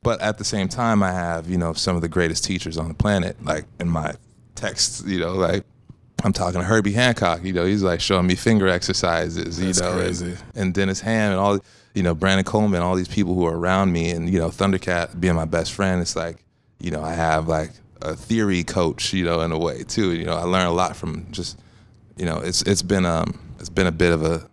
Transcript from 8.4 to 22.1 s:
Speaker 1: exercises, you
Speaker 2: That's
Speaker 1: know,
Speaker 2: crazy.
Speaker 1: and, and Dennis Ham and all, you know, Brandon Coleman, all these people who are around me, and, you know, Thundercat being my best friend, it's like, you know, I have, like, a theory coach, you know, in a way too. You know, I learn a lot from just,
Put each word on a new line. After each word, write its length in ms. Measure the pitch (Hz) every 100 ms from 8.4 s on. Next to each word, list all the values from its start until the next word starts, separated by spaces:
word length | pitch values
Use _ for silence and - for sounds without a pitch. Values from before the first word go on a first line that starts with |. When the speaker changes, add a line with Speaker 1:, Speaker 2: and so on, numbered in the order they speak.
| - 110 95
Speaker 1:
exercises, 920 | 90 - 92 90 85 82 82 82 82
you 60 | 92
Speaker 2:
That's 140 | 87
Speaker 1:
know, 120 | 87
Speaker 2:
crazy. 340 | 90 87 87 87
Speaker 1:
and, 120 | 87 -
and 200 | - 95
Dennis 260 | 92 98 95
Ham 320 | 113 113 107
and 60 | 95
all, 180 | 101 101 - - _
you 80 | -
know, 120 | 90
Brandon 300 | 82 95 95
Coleman, 360 | 92 107 107 92
all 160 | 87 92
these 100 | 90
people 260 | - 92
who 100 | 90 85
are 100 | 82
around 360 | 87 95 95
me, 180 | 85 82
and, 180 | 85 82
you 60 | 92
know, 100 | 82
Thundercat 720 | - 98 95 - 87 82 85
being 140 | 90
my 100 | 85
best 280 | 80 82 82
friend, 280 | - 98 90
it's 160 | 87 -
like, 220 | 85 - _ _ _ _
you 100 | 87
know, 120 | 76
I 100 | 78
have, 340 | 82 82 80 80
like, 220 | 80 80 - - -
a 120 | 76 78
theory 480 | - 113 104 92
coach, 480 | 85 - 85 73 -
you 120 | 95
know, 160 | 85 85
in 80 | 82
a 60 | 80
way 240 | 85 62
too. 300 | 64 - 98
You 120 | 85
know, 100 | 82
I 80 | 82
learn 240 | 87 92 90
a 60 |
lot 240 | 87 90 -
from 300 | 82 80 85
just, 260 | 78 85 - - - - - -